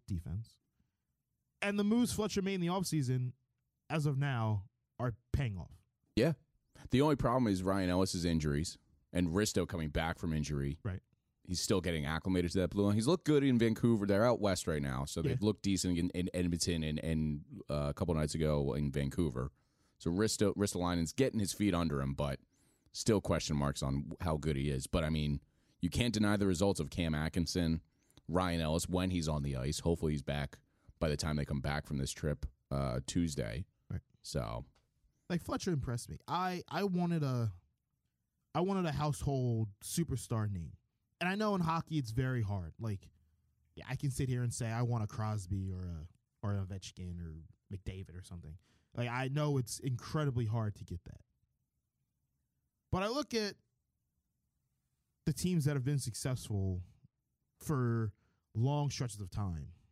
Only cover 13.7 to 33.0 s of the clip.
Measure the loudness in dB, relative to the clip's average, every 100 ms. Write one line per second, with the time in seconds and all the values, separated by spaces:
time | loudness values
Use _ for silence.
13.7 | 4 4 4 4 4 4 4 2 0 0
14.7 | -2 -2 -2 -2 -2 0 2 2 2 0
15.7 | 2 2 2 0 0 -2 0 0 0 0
16.7 | 0 0 -2 0 2 2 -2 -6 -16 -4
17.7 | -2 0 0 0 2 2 2 2 4 2
18.7 | 2 0 0 0 2 0 0 -4 -6 _
19.7 | _ _ _ -2 2 2 4 2 2 0
20.7 | 2 0 2 0 2 2 2 -2 2 2
21.7 | 4 2 0 -2 -2 -2 -2 -8 _ _
22.7 | _ _ -4 2 2 4 0 2 0 2
23.7 | 0 0 -2 -4 -4 -2 0 0 0 0
24.7 | -2 -2 0 0 0 0 -2 -4 _ _
25.7 | _ -2 0 0 2 2 4 2 2 2
26.7 | 2 -2 -2 0 0 0 0 0 2 2
27.7 | 0 -2 _ _ -20 -2 0 2 0 0
28.7 | 0 0 0 0 0 0 0 -2 -2 -2
29.7 | -2 0 0 0 -2 -2 -4 -4 -8 _
30.7 | _ -20 -4 0 0 0 -2 -2 -2 -2
31.7 | -2 -2 -4 -4 -4 -4 -4 -6 -12 _
32.7 | -2 -2 -2